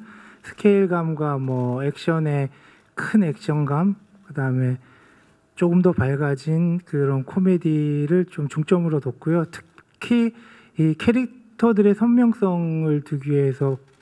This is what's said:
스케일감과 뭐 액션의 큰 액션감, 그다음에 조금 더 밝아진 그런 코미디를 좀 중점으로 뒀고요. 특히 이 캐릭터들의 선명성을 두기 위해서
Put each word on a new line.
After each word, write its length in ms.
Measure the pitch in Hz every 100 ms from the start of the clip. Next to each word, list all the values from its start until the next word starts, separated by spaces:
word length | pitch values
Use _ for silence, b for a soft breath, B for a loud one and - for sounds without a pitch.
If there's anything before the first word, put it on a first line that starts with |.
| B B B B
스케일감과 960 | - - 208 196 185 175 160 151 151 139
뭐 460 | 131 127 123 127
액션의 680 | 139 - - 165 151 143 135 b b b b -
큰 280 | - 214
액션감, 720 | 170 - - 151 143 143 190 196 _ _ -
그다음에 540 | 147 135 127 127 127 b b b b b b _
조금 300 | - 175 175
더 80 | 180
밝아진 880 | 107 131 139 147 135 156 160 170 175
그런 440 | - 147 139 135
코미디를 1000 | 131 190 190 180 160 156 147 147 147 180 175
좀 220 | - 143
중점으로 540 | 156 151 180 170 151
뒀고요. 440 | 131 120 156 170 160
특히 800 | - - _ _ _ - 240 233 B B B B -
이 160 | 160 156
캐릭터들의 960 | - 240 247 - - - 233 208 202
선명성을 1080 | 202 233 240 240 - 190 175 165 160 156 147
두기 280 | 143 143 139
위해서 460 | 143 139 123 139 131 - _